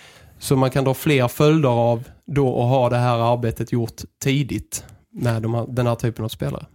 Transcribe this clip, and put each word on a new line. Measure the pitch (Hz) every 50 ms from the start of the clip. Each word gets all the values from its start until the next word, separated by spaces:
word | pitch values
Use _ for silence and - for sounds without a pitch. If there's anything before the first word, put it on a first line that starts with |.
| - - - - - - - -
Så | - - 143
man | 131 131 131
kan | 127 143 131
dra | 131 131
fler | - - 160 147 131 123 120
följder | - - 151 151 156 160 147 127
av | 120 117 117 120 120 117 127 - - - _
då | - 139 143 139 127 120 123
att | 120 120
ha | 135 135 123 120
det | 120
här | 120 123 123 120 117 117 117
arbetet | 120 120 117 113 117 - 113 -
gjort | - 120 113 - - - - - _ - -
tidigt | 139 135 143 139 104 90 107 - - - - - - - - _ _
med | - 214 123 120 113 113
de | 110 113 117
här, | 117 110 127
den | 123 127 120
här | 120 117
typen | - - 113 110 - 110
av | 107
spelare. | - - - - 67 - - -